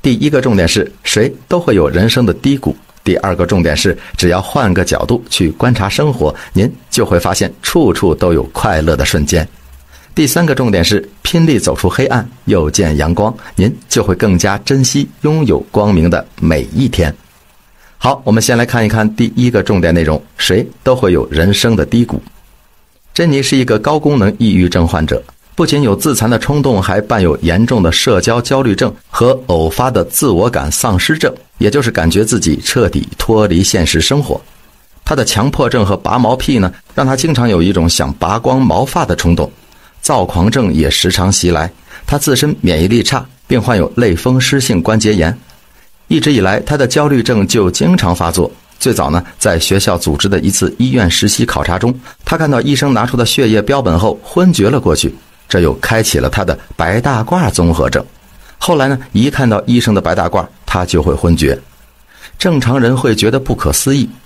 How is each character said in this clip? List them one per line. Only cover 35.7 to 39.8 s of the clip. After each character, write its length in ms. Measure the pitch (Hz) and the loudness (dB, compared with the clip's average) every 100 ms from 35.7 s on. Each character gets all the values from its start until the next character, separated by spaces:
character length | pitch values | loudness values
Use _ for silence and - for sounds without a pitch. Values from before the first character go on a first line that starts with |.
| 123 | 0
和 100 | 101 | 0
拔 240 | 95 - 123 | -2 -2 0
毛 160 | 113 | 0
癖 240 | 131 - 127 | 0 0 0
呢， 140 | 92 - _ | 0 -4 _
让 120 | - | -2
她 100 | 131 | -2
经 180 | 131 165 | 0 0
常 140 | 127 120 | 0 2
有 140 | 90 | 2
一 100 | 87 | 2
种 180 | 92 82 | 2 0
想 220 | - 73 | 0 -4
拔 220 | - 85 110 | -4 -2 0
光 240 | 127 131 | 0 2
毛 220 | 123 82 | 2 2
发 220 | 135 175 | 0 -2
的 100 | 135 | -2
冲 180 | 87 85 | 0 0
动。 160 | 82 78 - - - | 0 -2 -8 -20 -20